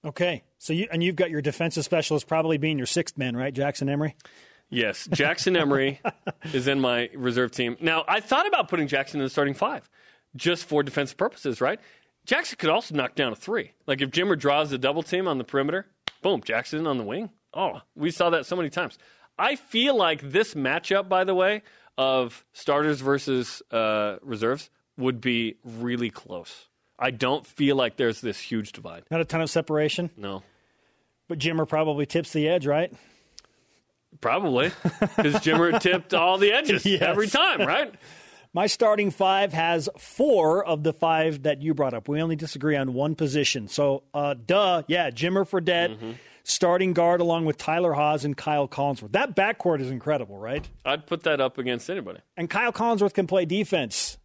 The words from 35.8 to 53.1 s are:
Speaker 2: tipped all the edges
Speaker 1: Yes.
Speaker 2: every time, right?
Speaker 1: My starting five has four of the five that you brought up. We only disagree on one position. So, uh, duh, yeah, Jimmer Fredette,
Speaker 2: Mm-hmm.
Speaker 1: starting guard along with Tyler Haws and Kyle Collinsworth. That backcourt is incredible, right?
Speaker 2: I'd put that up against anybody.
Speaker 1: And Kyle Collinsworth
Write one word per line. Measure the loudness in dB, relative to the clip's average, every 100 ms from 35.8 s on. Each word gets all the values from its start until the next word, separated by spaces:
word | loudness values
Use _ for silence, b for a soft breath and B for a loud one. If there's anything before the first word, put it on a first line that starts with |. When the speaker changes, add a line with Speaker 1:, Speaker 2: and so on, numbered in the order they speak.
Speaker 2:
tipped | 2 0 0
all | 0 2 4
the | 4
edges | 4 2 0 2
Speaker 1:
Yes. | 2
Speaker 2:
every | 2 2 0
time, | 2 2 2
right? | 2 0 -2 -8 B B B B B
Speaker 1:
My | -2 0
starting | 4 4 4 0
five | 2 2 4 2
has | 0 0 0 -2 -10
four | -18 0 4 6 6 4 2
of | 0
the | 0
five | 2 2 4 2 0
that | -2 0
you | -2
brought | 0 0
up. | -2 -4
We | -2
only | 0 -2
disagree | -6 -4 0 0
on | 0
one | -2 -2 0
position. | 0 2 0 -2 -4
So, | 0 2 0 _
uh, | -4 -2
duh, | -4 2 4 4 2 0
yeah, | 0 0
Jimmer | 0 0 0 2
Fredette, | 0 2 2 0 -4
Speaker 2:
Mm-hmm. | -10 -12 B B
Speaker 1:
starting | -6 2 4 4 2
guard | 4 4 4
along | 2 2 0
with | -2
Tyler | -2 2 2
Haws | 2 2 2 -2
and | -4
Kyle | -2 0 0
Collinsworth. | 0 -2 -2 -2
That | -2 0 2
backcourt | 0 2 0 0
is | -2
incredible, | -6 -2 -2 -2 -10
right? | -6 -6 -8 -8 -2
Speaker 2:
I'd | -2 -2
put | -2
that | 0 2
up | 0 0
against | -4 -4 -4
anybody. | -8 -8 -14 _ -8
Speaker 1:
And | -4
Kyle | 0 -2
Collinsworth | 0 0 2 2